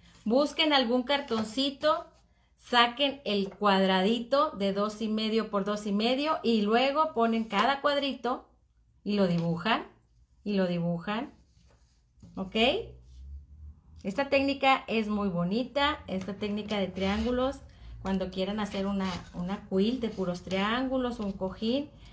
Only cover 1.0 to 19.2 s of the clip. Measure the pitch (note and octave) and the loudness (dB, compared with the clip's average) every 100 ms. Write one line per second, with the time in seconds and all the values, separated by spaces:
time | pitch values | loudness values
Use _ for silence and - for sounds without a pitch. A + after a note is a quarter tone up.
1 | B3 C#4+ C#4 A3+ G#3+ C4+ C#4 C#4 D4+ - | 2 -2 0 -4 -2 -2 -2 0 0 0
2 | - _ _ _ _ _ - A#3+ A#3+ A#3+ | -4 _ _ _ _ _ 0 2 2 2
3 | C#4 C4+ - G3+ F#3+ - G#3 F#3+ F#3+ F#3+ | -2 -2 -2 0 -2 0 4 4 4 4
4 | F#3+ A#3+ A#3+ C#4 D4+ F#3+ G3 G3 G#3+ G#3+ | 2 0 2 2 2 0 -2 0 -2 -2
5 | A3 G#3+ A3 A3 G#3+ G3 G3 G#3 G#3 G3+ | -2 -2 0 0 0 -2 0 -2 0 0
6 | A#3 C4 D4+ - A3+ A3 G3+ A#3 C#4 C#4+ | 2 2 0 0 2 2 4 4 4 2
7 | D#4 A#3 A3+ A3+ A3 G3+ A#3+ C#4 D4 C#4+ | 0 2 2 2 0 2 2 2 0 0
8 | C#4 - A#3+ C#4+ - _ _ _ _ _ | -2 -4 -4 -6 -8 _ _ _ _ _
9 | G3 G3+ F#3 E3+ E3+ E3 A3 C4+ - - | -2 2 2 2 0 0 0 0 -2 -18
10 | _ _ _ _ G3+ G3 F3+ F3 E3+ E3+ | _ _ _ _ -2 0 2 0 -2 -2
11 | G#3 A3 D4+ - _ _ _ _ _ _ | -4 -4 -6 -12 _ _ _ _ _ _
12 | _ _ - F#3 F#3+ A3 B3 G4+ - - | _ _ -14 -10 -4 2 2 2 -4 -16
13 | - - - - - - - - - - | -20 -20 -16 -16 -18 -20 -20 -20 -20 -10
14 | G3 A#3 C4+ C4+ C#4 C#4 C#4 - - A3+ | -6 -4 0 2 2 2 2 2 0 -2
15 | G#3 G#3 G3+ E3+ F3 A3+ B3+ C#4+ C#4+ D4+ | 0 0 0 0 0 0 -2 0 0 0
16 | - F#3+ G3 G3 G#3 G#3 G#3 G#3 F#3 F#3 | -6 -6 -6 -6 -4 -4 -4 -2 -2 -2
17 | F#3+ G#3+ A3+ B3 C4 C4+ - - - - | -2 0 0 0 0 -4 -14 -20 -18 -8
18 | F#3+ F#3+ F#3 F#3 F#3+ G#3+ G3+ G3 G3 G3 | -2 -2 -2 -2 -4 -2 -4 -2 -2 -2
19 | F#3+ F3 | -2 -4